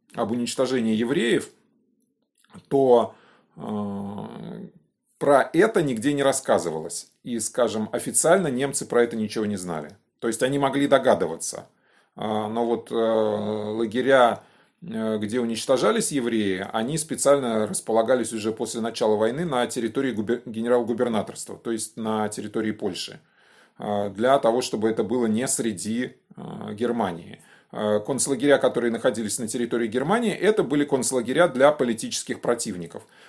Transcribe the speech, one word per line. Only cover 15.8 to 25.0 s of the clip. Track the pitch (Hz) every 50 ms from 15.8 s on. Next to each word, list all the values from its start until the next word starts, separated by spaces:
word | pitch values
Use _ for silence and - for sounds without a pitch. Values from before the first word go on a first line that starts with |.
| 147 208 220 233 - -
евреи, | 147 139 120 120 113 110 104 98 92 92 98 - -
они | 113 113 127 156
специально | 160 156 - 131 - - 139 143 143 127 120 110 110 107
располагались | 101 95 - - - 110 113 113 107 131 127 113 113 117
уже | 110 104 110
после | 107 - 123 104 - 117
начала | 110 117 110 - - 110 107
войны | 104 110 113 123 147 175
на | 170 135 123 120
территории | 120 - 131 113 110 - 139 139 131
губер-, | 113 104 104 98 120 120 -
генерал-губернаторства, | 127 107 113 113 120 123 123 117 113 120 107 127 120 113 104 95 - - - - - 101
то | - _ 120
есть | 117 107 - - -
на | - 110 110 110 107 107 104
территории | - - 107 101 - 120 107 107
Польши, | 107 - - 101 90 - - - - - _ _ _ _ _ _ _ _ _ _ _ -
э, | - 107 104 101 101 101
для | 95 95 113 127 135 139
того, | 135 113 113 127
чтобы | 123 - - 110 104 110
это | 107 -